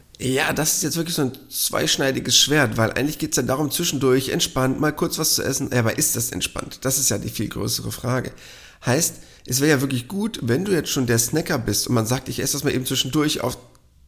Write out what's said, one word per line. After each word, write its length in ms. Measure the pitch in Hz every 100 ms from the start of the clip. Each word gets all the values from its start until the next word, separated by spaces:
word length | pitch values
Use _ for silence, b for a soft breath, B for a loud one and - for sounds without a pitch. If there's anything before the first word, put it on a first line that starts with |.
| - -
Ja, 340 | 127 131 151
das 220 | 147 151
ist 80 | -
jetzt 140 | 156 165
wirklich 180 | 165
so 80 | 165
ein 100 | 131 - -
zweischneidiges 880 | - - 104 156 - 135 127 - -
Schwert, 400 | - 151 123 113
weil 140 | 110
eigentlich 300 | - 139 156
geht's 160 | 139 -
ja 80 |
darum, 260 | 123 131 147
zwischendurch 600 | - 175 139 131 131 135
entspannt 500 | 165 - 139 131 135
mal 120 | 151
kurz 240 | 151 165 165
was 200 | 156 -
zu 80 |
essen. 260 | - 139 135
Ja, 60 | 123
aber 180 | 113 -
ist 200 | - -
das 140 | 117
entspannt? 500 | 92 - - - -
Das 160 | 131 139
ist 100 | 139
ja 100 | 104
die 100 | -
viel 200 | - 104
größere 440 | - 117 - 117
Frage. 400 | - 120 127 - B B B B B
Heißt, 300 | - 131 170 - B B -
es 140 | 127
wäre 100 | 147
ja 100 | 139
wirklich 280 | 135 127 117
gut, 320 | 196 226 -
wenn 220 | 117 123
du 80 | 202
jetzt 180 | 175 -
schon 160 | 143 123
der 120 | 113
Snacker 400 | - 156 156 151
bist 280 | 113 104 -
und 80 |
man 120 | 120 110
sagt, 220 | 127 -
ich 120 | 117
esse 140 | 131
das 100 | 143
mal 100 | 143
eben 120 | 127 127
zwischendurch 560 | 131 131 151 147 -
auf 160 | 123 - - - _ _